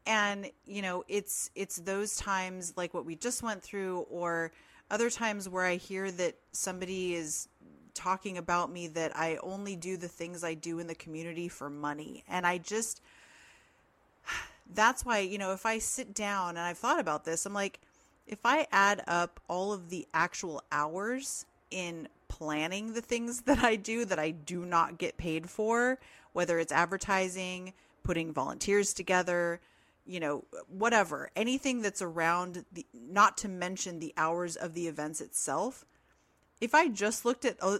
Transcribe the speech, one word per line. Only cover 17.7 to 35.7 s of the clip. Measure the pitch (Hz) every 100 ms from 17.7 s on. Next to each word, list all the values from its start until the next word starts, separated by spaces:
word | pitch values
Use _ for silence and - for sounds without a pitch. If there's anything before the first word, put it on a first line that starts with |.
| - _ _ _ _ -
if | 208
I | 233 294 302
add | 196 196 202 -
up | 175 175 - -
all | 180 196
of | 202 170
the | 180 -
actual | 160 170 - 185 156 -
hours | 147 151 170 208 254 269 - - _ -
in | 185 175 170 151 _ -
planning | - 156 151 160 190 220
the | 226
things | 226 233 233 240
<laughs> | -
that | 285
I | 247 220
do | 208 226
that | 226 170
I | 156
do | 160 147 180
not | 180 175 165 170
get | 175 -
paid | 170 160 170
for, | - 220 233 247 262 - - -
whether | - 175 170
it's | 165
advertising, | 143 170 190 - 190 185 180 185 180 185 - _ _
putting | - 165 165
volunteers | 151 139 - - 202 196
together, | - 185 185 180 175 170 170 _ _ _ _ -
you | 180
know, | 156 143 - - 151
whatever, | 190 220 233 180 143 139 -
anything | 226 262 269 247
that's | 208 196
around | 180 165 165 175 180 175 -
the, | 175 -
not | 120 120 196 208 -
to | 208
mention | 185 180 185 185 170
the | 156 -
hours | 160 170 175 160
of | 175
the | 160 170
events | 147 151 160
itself, | - - - 143 214